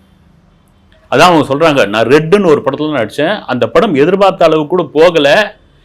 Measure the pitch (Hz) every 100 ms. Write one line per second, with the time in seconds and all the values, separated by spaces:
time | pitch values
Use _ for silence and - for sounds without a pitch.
0 | _ _ _ _ _ _ _ _ _ _
1 | - 127 180 165 123 139 165 139 101 107
2 | 113 147 160 202 180 147 139 135 151 143
3 | 107 - 156 208 - 123 113 170 220 135
4 | 156 190 196 185 165 160 147 180 151 147
5 | 175 165 139 180 208 - _ _